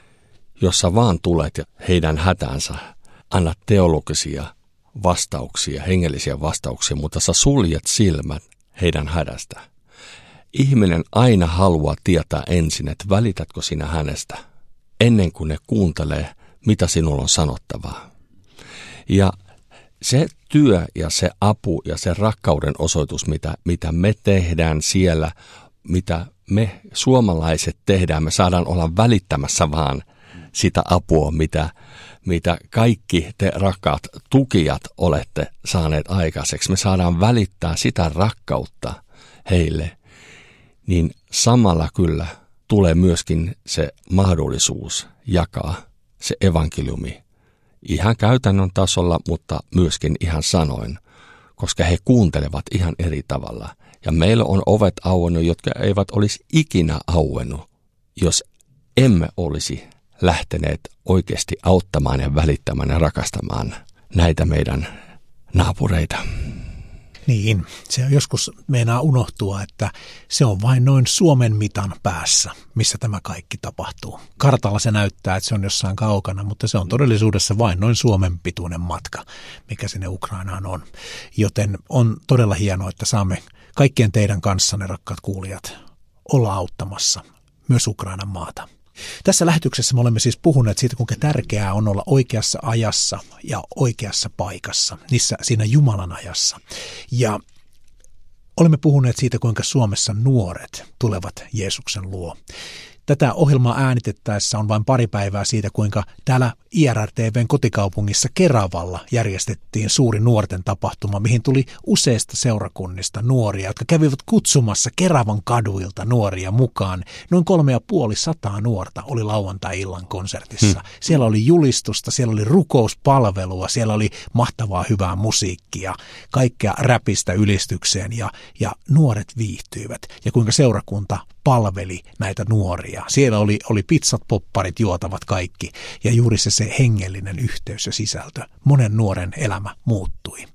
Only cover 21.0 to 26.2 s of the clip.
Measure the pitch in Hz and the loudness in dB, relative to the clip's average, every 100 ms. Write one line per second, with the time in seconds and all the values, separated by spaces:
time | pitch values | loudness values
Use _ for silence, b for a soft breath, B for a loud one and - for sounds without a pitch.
21 | 80 - 90 - 101 107 101 80 - 80 | -4 -2 -2 0 0 0 -2 -4 -4 -4
22 | 92 85 107 - - 76 76 69 78 80 | -4 0 -2 0 0 0 0 -2 -2 0
23 | 71 73 78 78 78 - 85 87 82 82 | -2 -4 -4 -4 -6 -6 -4 -2 -2 2
24 | 98 110 - 98 87 80 82 80 - 95 | 2 2 2 2 2 0 2 0 0 2
25 | 92 80 78 - B B B _ - 90 | 4 2 -2 -6 B B B _ -4 -2
26 | - 85 | -2 -6